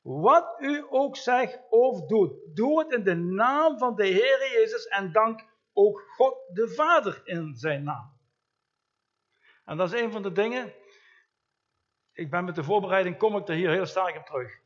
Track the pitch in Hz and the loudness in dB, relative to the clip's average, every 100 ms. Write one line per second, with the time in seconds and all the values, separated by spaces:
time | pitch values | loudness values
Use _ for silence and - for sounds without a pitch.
0 | 131 135 196 330 339 - 277 294 294 262 | -10 0 6 6 4 -6 -4 -4 -2 0
1 | 277 - - 247 254 - - 226 254 202 | 0 -4 0 0 0 -6 2 4 4 0
2 | 147 214 170 - - 156 254 311 311 247 | 0 2 2 -2 -12 -2 2 2 0 -2
3 | 190 170 175 190 240 285 320 254 247 208 | 0 -2 -2 0 2 4 2 2 -2 0
4 | 196 185 254 262 269 233 220 233 - 202 | 2 2 2 2 2 2 2 0 -6 -6
5 | 190 214 226 220 - _ _ - 202 208 | 0 2 2 -2 -16 _ _ 2 2 2
6 | - - 262 - - 175 226 214 311 339 | -14 0 0 0 -10 -4 -4 0 2 4
7 | 208 - - 170 156 120 151 139 143 127 | 2 -8 -10 -8 -8 -8 -6 -4 -6 -10
8 | - _ _ _ _ _ _ _ _ _ | -14 _ _ _ _ _ _ _ _ _
9 | _ _ _ _ _ _ - 156 180 233 | _ _ _ _ _ _ -12 -2 -2 0
10 | 226 214 196 175 220 254 214 - _ _ | -4 -4 -4 -2 -2 -2 -8 -16 _ _
11 | _ _ _ _ _ _ _ _ _ _ | _ _ _ _ _ _ _ _ _ _
12 | _ - 160 175 180 165 143 208 190 190 | _ -14 -6 -4 -4 -6 -2 -2 2 0
13 | 180 - 220 208 180 160 180 175 180 190 | 0 0 -2 -2 -4 -2 0 0 -2 -2
14 | 185 156 151 143 120 - | -4 -6 -10 -8 -8 -16